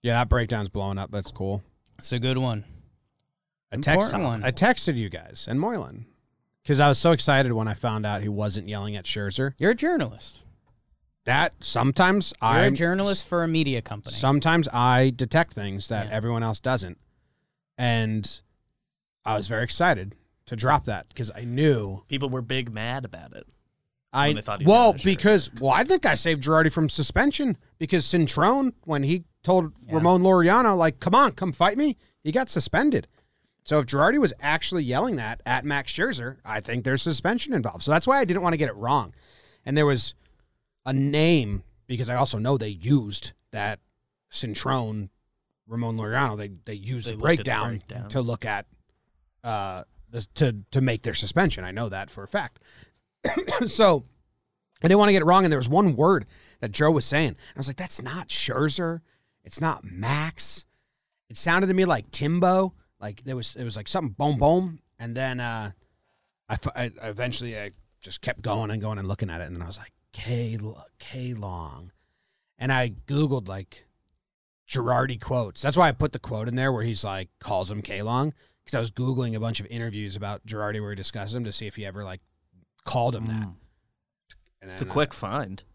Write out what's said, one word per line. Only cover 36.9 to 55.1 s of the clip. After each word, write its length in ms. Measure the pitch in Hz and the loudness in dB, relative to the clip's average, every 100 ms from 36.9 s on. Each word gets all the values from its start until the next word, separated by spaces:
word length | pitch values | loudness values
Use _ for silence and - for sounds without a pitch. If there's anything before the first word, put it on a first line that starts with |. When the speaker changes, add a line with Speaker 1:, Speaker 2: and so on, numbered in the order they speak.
| 135 | 0
Speaker 1:
suspension 520 | - 139 180 240 - | 0 -2 -2 -2 -2
involved. 300 | 220 110 - | -2 -4 -6
So 80 | - | 2
that's 160 | 156 254 | 2 4
why 100 | 277 | 2
I 60 | 214 | 2
didn't 160 | 180 | 0
wanna 160 | 175 165 | 0 0
get 120 | 139 | -2
it 60 | 101 | -2
wrong. 380 | 113 143 95 - _ _ _ _ - | 0 0 -2 -12 _ _ _ _ -2
And 120 | 143 | 2
there 80 | 147 | 2
was 300 | 131 - - _ _ _ _ _ _ | 2 -2 -10 _ _ _ _ _ _
a 80 | 127 | -4
name, 680 | 135 139 147 160 165 107 98 - _ _ | 0 2 2 4 4 2 -6 -8 _ _
because 240 | 123 120 | -6 -4
I 60 | 123 | 0
also 240 | 135 107 | 0 0
know 180 | 123 135 | 0 0
they 100 | 107 | -2
used 640 | 95 101 143 107 104 - - _ | -6 2 2 2 -8 -10 -14 _
that 280 | 110 104 104 _ _ _ _ _ | -6 -4 -6 _ _ _ _ _
Cintrone, 800 | - 120 101 131 135 113 107 98 _ _ _ _ _ _ | -8 -8 -6 -2 -2 -2 -6 -10 _ _ _ _ _ _
Ramon 280 | 117 117 113 | -6 -4 -4
Laureano, 400 | 107 123 139 107 | -2 0 0 -4
they, 140 | 104 90 - | -10 -14 -14
they 80 | |
used 320 | 104 98 127 117 | -12 -8 -8 -8
Speaker 3:
They 40 | |
Speaker 1:
the 60 | 110 | -4
Speaker 3:
looked 60 | |
at 140 | 143 165 | 0 0
the 60 | |
Speaker 1:
breakdown 240 | 110 113 113 | 0 -4 -4
Speaker 3:
breakdown. 400 | 110 - - 101 | -6 -10 -14 -6
Speaker 1:
to 120 | 135 | -4
look 240 | 120 117 113 | -4 -4 -4
at, 200 | 101 - _ _ _ _ _ _ _ | -6 -8 _ _ _ _ _ _ _
uh, 400 | 120 107 98 92 - - - | -6 -6 -6 -10 -14 -20 -14
this, 160 | 117 107 - | -12 -10 -2
to, 280 | 147 104 98 | 0 0 -4
to 100 | 139 | 0
make 220 | 131 110 | 0 -2
their 100 | - | -4
suspension. 500 | 101 104 - 185 - | -6 -2 0 0 -2
I 60 | 90 | -8
know 160 | 95 117 | -8 -8
that 200 | 95 98 | -8 -10
for 140 | - | -14
a 40 | 98 | -8
fact. 320 | 202 143 _ _ - - _ _ _ | -6 -6 _ _ -20 -20 _ _ _
<coughs> 440 | - - 381 523 233 | -4 -4 -4 -2 -2
So 380 | - 208 151 - _ _ _ _ _ _ _ | 4 4 4 -2 _ _ _ _ _ _ _
I 40 | 165 | 4
didn't 100 | 196 | 6
wanna 140 | 208 | 8